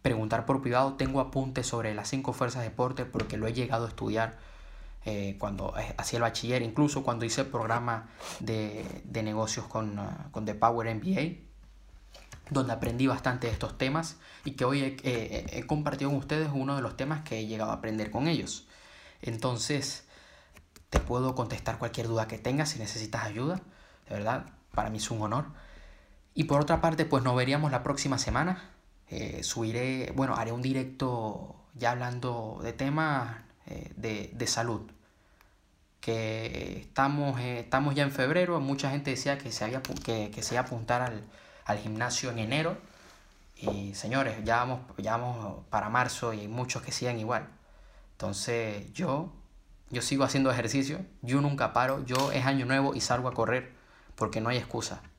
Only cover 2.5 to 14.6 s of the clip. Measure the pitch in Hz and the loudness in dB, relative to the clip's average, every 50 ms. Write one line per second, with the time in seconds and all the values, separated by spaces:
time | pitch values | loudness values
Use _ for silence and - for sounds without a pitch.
2.5 | 117 127 117 110 - - 127 127 127 - 127 - - 117 110 - - 110 110 113 | 0 -2 -4 -4 0 0 0 0 2 -2 -4 -2 -2 -4 -4 -2 -2 -2 -2 0
3.5 | 117 123 123 117 123 117 117 113 - - 113 107 107 110 113 110 113 - - - | 0 0 0 0 0 0 0 -2 -4 -4 -4 0 2 2 0 0 -2 -10 -16 -18
4.5 | - - - - - - - - - - - 110 104 101 101 98 98 - - 104 | -18 -18 -18 -16 -16 -14 -14 -14 -14 -8 -4 -4 -2 -2 -2 -2 -4 -4 -4 -4
5.5 | 101 98 98 101 - 101 110 113 - - 110 - - 117 117 113 113 - - 117 | -2 -2 -4 -4 -2 -4 -6 -4 -4 -4 -4 -2 0 2 2 2 2 0 0 2
6.5 | 123 127 120 117 110 - 147 143 143 139 127 - 120 113 117 113 - - 135 135 | 2 2 2 2 4 4 4 4 4 2 0 0 0 0 0 0 0 0 0 0
7.5 | - 117 110 110 113 120 120 120 117 110 107 - - - - - - - - 110 | 0 -2 2 2 2 2 2 0 -2 -2 -4 -10 -16 -14 -12 -12 -8 -6 -4 -2
8.5 | 113 110 107 107 107 107 107 - - - - - 120 113 110 107 107 110 110 107 | 0 0 0 -2 -4 -6 -8 -8 -10 -10 -10 -4 -2 -2 0 0 0 0 0 0
9.5 | - 117 107 - - 110 110 107 101 101 101 101 - - - - - 113 110 107 | 0 -4 -6 -2 -2 -2 -2 0 -2 -4 -4 -4 -6 -8 -10 -8 -6 -4 -4 -2
10.5 | 104 104 117 117 120 117 113 113 113 107 - 185 95 107 143 165 190 - - - | 2 6 6 6 6 6 0 0 0 0 2 2 2 2 2 0 -4 -8 -14 -20
11.5 | - - - - - - - - - - - - - - - - - - - - | -20 -20 -20 -20 -20 -20 -20 -20 -20 -20 -20 -20 -20 -20 -20 -18 -20 -18 -10 -2
12.5 | 143 135 131 117 113 113 - 120 117 123 131 131 120 123 - 135 123 123 120 117 | 0 0 2 2 0 0 0 -2 2 4 4 4 4 2 0 0 0 0 0 -2
13.5 | 113 - - 110 - - 131 131 139 160 165 160 - - - - - - - 147 | -2 -2 -4 -6 -2 -2 0 0 2 0 -2 -2 -8 -12 -20 -20 -20 -10 -8 -8
14.5 | 135 - | -2 0